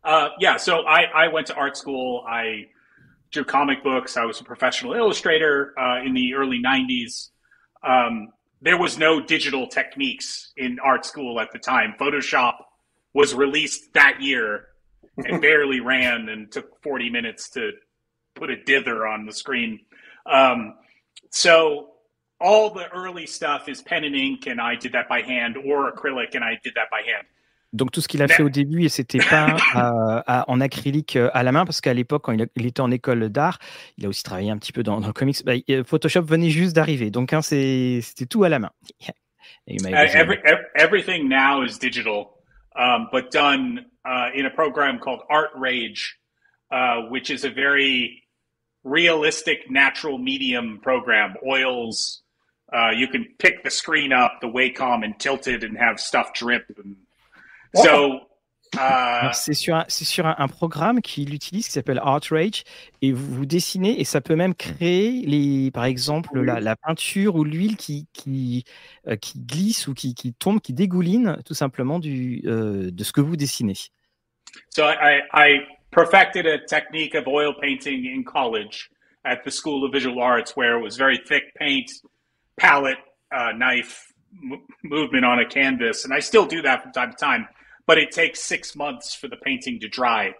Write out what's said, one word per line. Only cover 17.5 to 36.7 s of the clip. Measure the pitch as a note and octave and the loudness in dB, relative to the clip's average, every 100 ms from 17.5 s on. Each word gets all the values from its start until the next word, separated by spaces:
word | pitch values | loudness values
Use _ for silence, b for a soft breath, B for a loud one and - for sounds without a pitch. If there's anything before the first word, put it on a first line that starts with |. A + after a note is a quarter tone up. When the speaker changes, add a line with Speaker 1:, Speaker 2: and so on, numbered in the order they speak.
Speaker 1:
to | B2+ G#2+ G2+ _ _ _ _ _ | -8 -8 -8 _ _ _ _ _
put | - D#3 | -12 -10
a | A2+ | -8
dither | - C3+ C3 A2 A2 | 0 0 0 -4 -4
on | A2 | -6
the | G#2+ | -10
screen. | - - B2+ A2+ G#2+ _ b b b | -14 -6 -4 -4 -8 _ b b b
Um, | A#2+ C3+ C3+ A#2+ G#2+ - b b _ - _ | 2 6 6 4 -6 -14 b b _ -20 _
so | - F3+ E3 D#3+ C#3+ - _ _ _ _ _ | 0 6 8 6 0 -8 _ _ _ _ _
all | F3 G#3+ G#3+ | 6 6 4
the | F#3+ F3 | -2 -10
early | F3+ F#3 F3 D#3 | -10 -10 -10 -12
stuff | - D#3 C#3+ - | -6 -2 -2 -4
is | C3 | -12
pen | - E3+ | -4 -4
and | D3 | -2
ink, | C#3 C3+ B2+ C#3 | -2 -2 -4 -6
and | A#2+ | -4
I | A#2 | -4
did | A#2+ B2 | -4 -4
that | B2 - | -4 -2
by | B2 | -4
hand, | A#2 B2 A#2 G#2+ | -2 -4 -4 -4
or | C#3 C#3+ C3 | 0 0 0
acrylic, | - C#3+ C3 A2+ | -4 -6 -4 -6
and | B2+ | -4
I | A2+ A2+ | -4 -6
did | B2+ | -6
that | A#2 A2 | -6 -4
by | A2 | -4
hand. | A2 G#2+ - _ _ _ _ | -4 -8 -10 _ _ _ _
Speaker 2:
Donc | A2 C3 | -4 -4
tout | - | -4
ce | - | -4
qu'il | D3 | 0
a | C#3+ | 2
Speaker 1:
That | |
Speaker 2:
fait | - | 4
au | D3 | 4
début, | C#3 C#3+ E3 | 2 0 2
et | D#3+ | 0
c'était | - B2+ B2+ | 0 -2 0
pas | - D#3 D3+ D#3+ | 4 4 4 2
Speaker 1:
<coughs> | - | 0
Speaker 2:
à, | B2 B2 A#2 A2+ A2+ - B2 | 2 2 2 0 -2 0 -2
à, | B2 | 2
en | B2+ | 0
acrylique, | C3+ - C#3 C#3+ D3+ C3 | 0 -2 -2 -2 0 0
euh, | A#2+ | 2
à | B2+ | 2
la | B2+ | 2
main, | C#3+ | 2
parce | F3 D#3 | 2 0
qu'à | C#3 | 0
l'époque, | B2 A#2+ D3 | 0 0 -2
quand | - | -2
il | A2 | -2
a, | A2 | -2
il | - | -2
était | A#2+ A#2+ | -4 -2
en | B2+ | 0
école | B2 - A#2 A2 | 0 0 0 0
d'art, | A2+ E3 - B B B - | 0 0 -2 B B B -10
il | |
a | G2+ | -8
aussi | F#2+ | -8
travaillé | - F#2 G#2 | -8 -6 -4
un | G#2 | -6
petit | - | -6
peu | - | -6
dans, | G#2+ G#2 | -2 -2
dans | G#2+ | -4
le | |
comics. | - C3+ C#3 | -2 -2 0
Bah, | - B2+ - | -2 -2 0
euh, | C3+ | -2
Photoshop | B2+ D#3+ D#3+ F3+ | 0 0 2 0
venait | D#3 E3 E3+ | 2 2 2
juste | D#3 F#3 | 2 2